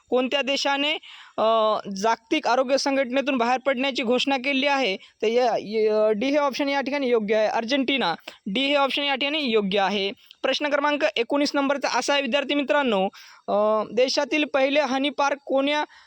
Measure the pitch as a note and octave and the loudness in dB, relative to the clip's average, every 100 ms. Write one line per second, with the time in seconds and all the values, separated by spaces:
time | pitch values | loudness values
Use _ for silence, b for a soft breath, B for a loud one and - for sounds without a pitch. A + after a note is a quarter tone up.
0 | B B3 C4 C#4 B3+ C#4 C#4+ C#4 C#4+ D#4+ | B -2 0 -2 0 -2 0 0 0 -4
1 | B B B - A3 A3+ G#3+ G#3 G3 F#3+ | B B B -2 2 4 2 0 -4 -4
2 | A3 A3+ - D#4 G#3+ B3 B3+ C4+ C#4+ C4+ | -2 -2 0 -2 2 0 2 0 0 0
3 | B3+ C4 C4+ C4+ A#3 B3+ C4+ B3 C#4 C4+ | 0 -2 0 0 2 0 0 0 -2 -2
4 | A#3+ B3 C#4 C4+ C4 C4+ C#4+ C#4 A#3+ F#3+ | 0 0 0 -2 0 0 0 0 0 -2
5 | - - A3 A#3 B3 F#3 G3 A3 G#3+ G#3+ | -8 -4 0 2 2 0 -2 0 2 2
6 | G#3+ G#3+ C4 D4 C#4+ B3+ C#4 C#4 C4 C#4+ | 2 2 0 0 0 -2 -2 -2 -2 -2
7 | B3+ A#3 G#3 G#3+ G#3+ A3 A3+ C#4 C4 C#4 | 0 2 2 2 2 0 0 0 0 0
8 | F#3 D#3+ B B - G#3 C#4 C#4+ C4+ D4 | 0 -2 B B -6 -2 0 2 2 0
9 | C#4+ C4+ C#4+ D#4 C4+ A3 G3 G3 F#3 G3+ | -2 -2 -2 -2 0 0 0 0 0 0
10 | G3 - B B B3 C4+ D4 C#4+ D4 D4 | -4 -6 B B -2 -2 0 0 0 0
11 | D4+ - A#3 C#4+ C#4+ C#4+ C#4 C#4 C#4 A#3 | 0 -2 -2 0 0 0 0 0 -2 -2
12 | B3+ C#4+ C#4 C#4 C4+ C#4+ C#4 D4 C4+ G3 | 0 0 0 -2 0 -2 0 0 2 2
13 | F#3+ B B B - G3+ G#3+ A3 G#3 G#3+ | 0 B B B -4 0 2 0 -2 0
14 | C4 D4 C#4+ D4+ D4 C#4 C#4 C#4+ C4+ C4+ | 0 0 0 0 0 2 2 2 0 0
15 | C#4+ C4+ C#4 C#4 - C4+ C#4 D4+ D4+ B | -2 0 -2 -2 -2 0 0 -2 -4 B